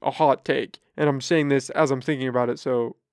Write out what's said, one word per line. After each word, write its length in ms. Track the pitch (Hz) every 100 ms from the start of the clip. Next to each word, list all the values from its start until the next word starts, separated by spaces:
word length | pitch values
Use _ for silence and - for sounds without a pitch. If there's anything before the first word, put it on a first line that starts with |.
a 80 | 143
hot 340 | - 151 131
take, 360 | - 131 113 - _ -
and 100 | 151
I'm 140 | 139
saying 280 | - 170 143
this 200 | 139 -
as 220 | - 151
I'm 100 | 131
thinking 260 | 143 143 131
about 220 | 123 120
it, 80 | 120
so 380 | 135 123 117 - _